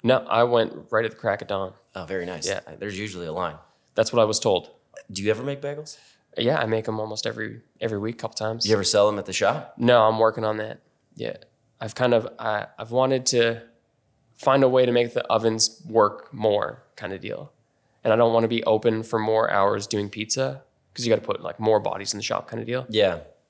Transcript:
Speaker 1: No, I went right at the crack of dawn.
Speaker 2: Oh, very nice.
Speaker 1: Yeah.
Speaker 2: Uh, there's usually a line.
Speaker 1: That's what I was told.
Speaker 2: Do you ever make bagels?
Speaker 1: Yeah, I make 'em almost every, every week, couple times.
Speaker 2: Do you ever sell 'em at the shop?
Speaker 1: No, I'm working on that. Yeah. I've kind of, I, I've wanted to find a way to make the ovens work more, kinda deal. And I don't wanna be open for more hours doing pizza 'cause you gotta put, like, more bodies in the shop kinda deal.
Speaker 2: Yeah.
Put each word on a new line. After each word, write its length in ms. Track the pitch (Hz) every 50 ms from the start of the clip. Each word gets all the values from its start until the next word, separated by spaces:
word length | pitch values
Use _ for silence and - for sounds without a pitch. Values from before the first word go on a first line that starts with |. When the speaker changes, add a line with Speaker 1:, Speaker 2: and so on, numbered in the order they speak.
Speaker 1:
No, 160 | - 117 131 131 - -
I 140 | 95 113 120
went 300 | 123 120 117 113 - - - - _
right 120 | 117 107 117
at 80 | 110
the 60 | -
crack 240 | - - 110 98 -
of 80 | 104 -
dawn. 240 | 101 95 95 92 95 _ _ _ _
Speaker 2:
Oh, 120 | 95 87
very 200 | 78 95 92 87
nice. 220 | 90 90 80 -
Speaker 1:
Yeah. 140 | 92 98 - -
Speaker 2:
Uh, 100 | - 80 -
there's 180 | 98 104 98
usually 280 | 95 107 107 90 90 87
a 60 | 80 78
line. 240 | 90 90 82 76 76 _ _ _ _ _ _ _
Speaker 1:
That's 180 | - 113 - -
what 80 | 120
I 40 | 110
was 140 | 107 104 -
told. 300 | - 117 95 87 - - _ _ _ _ _ - - -
Speaker 2:
Do 100 | 101 92
you 80 | 98 104
ever 140 | 110 113 127
make 180 | 139 139 139
bagels? 360 | 139 143 143 147 156 156 - - _ _ _ _ _ _ -
Speaker 1:
Yeah, 200 | - 160 175 165 156
I 60 | 120
make 200 | 110 113 110 107
'em 120 | - 110 110
almost 260 | 107 107 107 110 -
every, 340 | 107 113 117 110 110 113 113 _ _ _ _
every 180 | - 113 110 101
week, 180 | 104 113 117
couple 180 | - - 110 -
times. 280 | - 113 110 113 117 110
Speaker 2:
Do 60 | 101
you 60 | 110
ever 80 | 104 95
sell 240 | - - 107 101 107
'em 100 | 104 101
at 60 | -
the 80 | - 92
shop? 400 | - 104 98 127 151 - - -
Speaker 1:
No, 260 | - 120 120 123 117 107
I'm 120 | 110 110 110
working 260 | 110 110 110 - 110
on 100 | 107 107
that. 220 | 107 107 107 - - _ _ _ _ _ _ _
Yeah. 200 | - 117 - - - - _ _ _ _ _ _ _
I've 140 | 117 110 -
kind 180 | - 127 123 120
of, 160 | 113 110 - - -
I, 280 | 113 113 107 104 - - _
I've 140 | - 113 110
wanted 340 | 117 127 131 131 135 127 127
to 340 | - - 120 117 117 117 117 - _ _ _ _ _ _ _ _ _ _ _ _ _ _
find 280 | - - 139 131 139 135
a 60 | 127
way 160 | 127 131 127
to 60 | 123 120
make 200 | 120 120 117 -
the 160 | 120 - -
ovens 520 | 113 113 110 113 113 110 110 - - _ -
work 480 | - 110 113 104 104 - - - - -
more, 500 | - 110 110 101 104 104 107 - 127 _ _ _ -
kinda 180 | 107 92 98
deal. 340 | 95 - 107 - - 143 143 _ _ _ _ _ _ _ _ _ _ _
And 100 | 117 110
I 20 |
don't 180 | 113 120 117 117
wanna 140 | 113 113
be 160 | 110 117 113 110
open 380 | 113 110 110 110 120 110 110 110
for 160 | - - 110
more 300 | 110 107 110 110 110 -
hours 380 | - 101 98 101 104 101 101
doing 220 | - 120 104 104 101
pizza 540 | - 110 107 - - 131 131 135 135 135 - _ _ _ _ _ _
'cause 120 | - 120
you 60 | 120
gotta 140 | 110 104 -
put, 160 | - 101 -
like, 180 | - 87 - -
more 200 | 110 110 110 104
bodies 340 | 95 - - 98 98 - -
in 40 |
the 60 | 101 98
shop 260 | - 104 95 - -
kinda 160 | 113 113 113
deal. 200 | 113 120 127 135 123
Speaker 2:
Yeah. 300 | 107 107 101 92 85 85 - - _ _ _